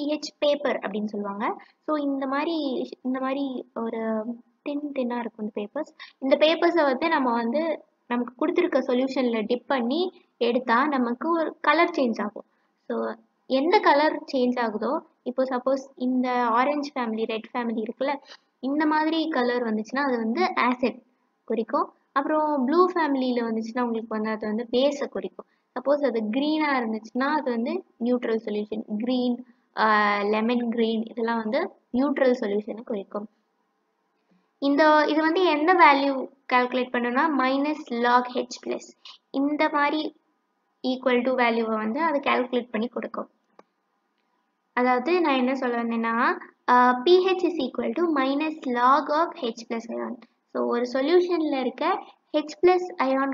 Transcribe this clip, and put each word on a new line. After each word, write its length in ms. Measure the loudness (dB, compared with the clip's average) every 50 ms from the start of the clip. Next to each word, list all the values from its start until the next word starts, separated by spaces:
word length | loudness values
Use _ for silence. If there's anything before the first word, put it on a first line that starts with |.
| -4
ஹெச் 260 | -4 -4 -4 -6 -12 -6
paper 420 | _ 0 0 0 2 0 -2 -2 -2
அப்படின்னு 320 | -4 -6 -6 -4 -6 -4
சொல்லுவாங்க. 340 | -6 -6 -6 -6 -6 -4 -4 -4 -6 -6 -12 -20 _ _
So, 180 | _ -4 -2 -2
இந்த 240 | -2 -2 -2 -4 -4
மாதிரி, 300 | -4 -2 -2 -2 -2 -2 -2 -2 -4 -4 -4 -6 -8 -10 -8
இந்த 180 | _ -4 -2 -2
மாதிரி 240 | 0 -2 0 -2 -2 -2 -4 -6 -10 -8 _
ஒரு 240 | -6 -4 -4 -2 -2 -2 0 0 -2 -2 -4 -6 -10 -12 _ _ _
thin 280 | _ -6 -4 -4 -4 -4
தின்னா 260 | -4 -2 -2 -2 -2
இருக்கும் 280 | -4 -4 -6 -8 -6 -8
இந்த 100 | -6 -4
papers. 360 | -6 -8 -6 -6 -6 -8 -8 _ _ -20 -20 -14 _
இந்த 140 | 2 2 4
பேப்பர்ஸை 460 | 6 6 4 4 4 4 4 4 4 4
வந்து 240 | 4 2 2 2 2
நம்ம 200 | 2 2 2 2 2
வந்து 280 | 2 0 0 0 0 0 0 -2 -4 -8 _ _ _ _ _
நமக்கு 220 | -4 -2 -2 -4 -4
கொடுத்துருக்க 440 | -2 -2 0 2 2 2 2 2 0 2
சொல்யூஷன்ல 560 | 2 2 2 0 0 0 0 0 0 0 0 0
dip 260 | 0 -2 -2 0 -2
பண்ணி 320 | -2 0 0 0 0 0 -2 -2 -4 -10 _ _ _ _
எடுத்தா 380 | 0 2 2 0 2 2 2 2 2
நமக்கு 400 | 2 2 0 0 0 -2 -4 -2 -2 0
ஒரு 180 | 0 0 -4 -6 -2
color 340 | 0 2 4 4 4 2 2
சேஞ்ச் 260 | 0 0 0 0 -2
ஆகும். 260 | -6 -6 -8 -12 -18 _ _ _ _ _ _ _ _ -8
So, 40 | -6 -6 -6 -6 -8 -10 _ _ _ _ _ -2
எந்த 260 | -2 0 2 4 2 4
color 360 | 6 6 4 6 4 2 0 -2 -6
சேஞ்ச் 340 | -4 -2 0 0 0 0 0
ஆகுதோ, 340 | -2 -4 -4 -4 -4 -2 -4 -4 -6 _ _ _ _
இப்போ 200 | -8 -4 -2 -2
சப்போஸ் 400 | -2 -2 -2 0 -2 -2 -2 -4 -10 -10 -6
இந்த 280 | -4 -2 0 0 0 0 0 0 0 2
orange 400 | 2 2 2 2 0 -2 -4 -6
family, 340 | -6 -6 -4 -4 -4 -4 -4
red 220 | -4 -4 -8 -8 -8
family 320 | -8 -6 -4 -4 -4 -4
இருக்குல்ல, 340 | -6 -6 -6 -4 -4 -4 -4 -4 -8 -16 -20 -20 _ _ _ _ -6
இந்த 220 | -4 -2 0 2
மாதிரி 340 | 2 2 2 2 2 0 0 -2 0
color 360 | 0 0 0 0 0 0 -2
வந்துச்சுன்னா 400 | -2 -2 -2 -4 -4 -4 -2 0
அது 140 | 0 0 0
வந்து 240 | 0 -2 0 0 0 0 0 0
ஆசிட் 400 | 0 0 0 0 -2 -2 -4 -4 -14 _ _ _ _ _ _ _ _ -6
குறிக்கும். 380 | -4 -4 -2 -2 -2 -2 -2 -2 -6 _ _ _ _
அப்புறம் 380 | -2 0 2 0 2 2 2 0 0 0
blue 200 | 2 4 4 4
ஃபேமிலியில 540 | 4 2 0 0 0 0 0 0 0 0 0 -2
வந்துச்சுன்னா 400 | -2 -4 -4 -6 -6 -4 -4 -2
உங்களுக்கு 320 | -2 -2 -4 -6 -6 -6
வந்து 160 | -4 -2 -4
அது 140 | -4 -4 -4
வந்து 200 | -4 -4 -4 -4 -2
பேஸை 400 | 0 2 2 2 2 0 -6 -6
குறிக்கும். 380 | -6 -8 -10 -8 -12 -14 -18 -20 _ _ _ _
சப்போஸ் 300 | _ -6 0 0 2 2 2
அது 180 | 0 0 0 -4 -2
கிரீனா 420 | -2 -2 0 0 0 0 0 0 0
இருந்துச்சுன்னா 540 | -2 -2 -2 -4 -6 -8 -8 -6 -4 -2 0 -2
அது 160 | -2 -2 -2
வந்து 220 | -4 -2 -4 -4 -4 -6 -8 _ _ _
neutral 400 | -2 0 0 0 0 -2 -4 -4 -4
solution. 420 | -4 -4 -6 -4 -6 -6 -8 -8 -6 -6
Green, 400 | -4 -2 -2 -2 0 0 -2 -2 -4 -8 -16 _ _ _ _ _
ஆஹ், 460 | 0 2 4 4 4 4 2 0 0 0 0
lemon 360 | 0 0 0 0 0 0 -2 -2
green 360 | 0 0 0 0 0 -2 -4
இதெல்லாம் 360 | -6 -6 -4 -4 -2 -2 -2 -2
வந்து 180 | -2 -2 -2 -2 -4 -8 _ _ _ -2
neutral 420 | 0 0 0 2 2 2 2 2
சொல்யூஷனை 460 | 2 0 -2 -2 -2 -4 -6 -10 -12 -10
குறிக்கும். 440 | -8 -8 -8 -8 -8 -8 -8 -8 -10 _ _ _ _ _ _ _ _ _ _ _ _ _ _ _ _ _ _ _ _ _ _ _ _ _ _ 0
இந்த, 200 | 0 4 6 6 6 6 6 4
இது 140 | 4 2 2
வந்து 220 | 2 2 2 2 2
எந்த 260 | 2 2 2 2 2 4
value 400 | 6 6 6 6 4 2 0 0 -2 -6 -8 -12 _ _ 0
calculate 440 | 2 2 2 2 0 -2 -4 -2 -2
பண்ணுனா, 300 | -2 -2 0 0 0 0 2 2
minus 460 | 0 0 2 0 0 0 -2 -2 -4 -6 -6 -4
log 280 | 0 2 4 4 4 4 2 -4
H 200 | -6 -6 -6 -10 -12
plus 280 | -8 -8 -8 -8 -8 -14 -20 _ _ -20 -20 -20 _ _ -4
இந்த 280 | -2 -2 0 0 0 0 0
மாதிரி 300 | 2 2 0 0 0 -2 -4 -6 -10 _ _ _ _ _ _ _ _ _ _ _ _ _ -4
equal 340 | -4 -4 -2 0 2 2 2
to 120 | 2 2 2
வேல்யூவை 420 | 2 2 2 2 0 -2 -2 -2
வந்து 240 | -2 -2 -4 -2 -2 -2
அது 160 | 0 -2 -2
calculate 500 | 0 0 0 0 -2 -2 -2 -4 -4 -4
பண்ணி 180 | -4 -6 -6 -4
கொடுக்கும். 400 | -6 -8 -10 -8 -10 -10 -12 -12 _ _ _ _ _ -20 _ _ _ _ _ _ _ _ _ _ _ _ _ _ _ _ _ _ _ _ _ _ _
அதாவது 360 | 0 2 2 2 2 2 2 2 2
நான் 200 | 4 2 2 2
என்ன 120 | 2 0 0
சொல்ல 220 | -2 -2 -2 -2
வந்தேன்னா, 380 | -2 -2 -2 -4 -2 -2 -2 0 0 0 0 0 -2 -6 -16 _ _ _ 4
ஆஹ், 280 | 4 6 6 6 4 2
பி 140 | 4 6 6 6
ஹெச் 240 | 6 4 2 2 0
is 120 | -2 -2 -2
equal 320 | -4 -4 -4 -4 -4 -4
to 140 | -2 0 0 0 2
minus 440 | 0 0 0 0 0 -2 -4 -4 -6 -6 -4
log 380 | -2 2 4 6 4 4 4 2 0
of 160 | 0 0 0 -2 -6 -6
H 180 | -6 -6 -8 -10
plus 240 | -8 -8 -8 -8 -8
ion. 220 | -8 -8 -8 -8 -8 -12 -16 _ _ _ _ _
So, 120 | -4 -4 -2
ஒரு 180 | 0 0 0 -2 -2
சொல்யூஷன்ல 680 | -2 -2 2 4 4 4 4 4 0 -2 0 -2 -2 -2
இருக்க 240 | -2 -4 -4 -2 -2 -2 -2 -2 -4 -12 -20 _ _ _ -2
H 160 | -2 -2 -2 -6
plus 280 | 2 4 4 4 4 2 -4 -4 -4 -2
ion 280 | 0 0 0 0 -2